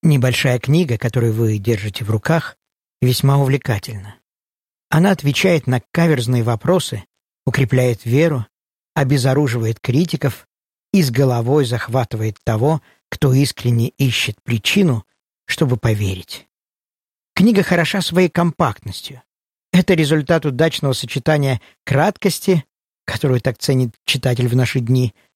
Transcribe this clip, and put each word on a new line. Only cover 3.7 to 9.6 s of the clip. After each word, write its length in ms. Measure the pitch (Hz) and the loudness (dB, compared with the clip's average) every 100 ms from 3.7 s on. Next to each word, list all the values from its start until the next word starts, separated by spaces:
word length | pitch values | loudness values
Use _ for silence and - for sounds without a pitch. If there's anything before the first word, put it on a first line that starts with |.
| 107 - 107 101 - _ _ _ _ _ _ _ | -4 -6 -14 -16 -20 _ _ _ _ _ _ _
Она 220 | 151 185 | 2 2
отвечает 560 | 190 143 135 190 170 135 | 2 0 0 2 0 0
на 140 | 127 - | -4 -2
каверзные 500 | - 170 143 117 127 | 0 2 2 0 0
вопросы, 640 | 117 113 - 180 - 110 - _ _ _ - | 0 -2 0 0 0 -10 -14 _ _ _ -4
укрепляет 600 | 123 131 127 123 117 117 | 0 0 2 2 0 0
веру, 420 | 123 165 139 110 _ _ _ _ | 2 2 0 -6 _ _ _ _
обезоруживает 880 | - 135 143 127 135 147 117 | -4 0 2 2 2 0 -2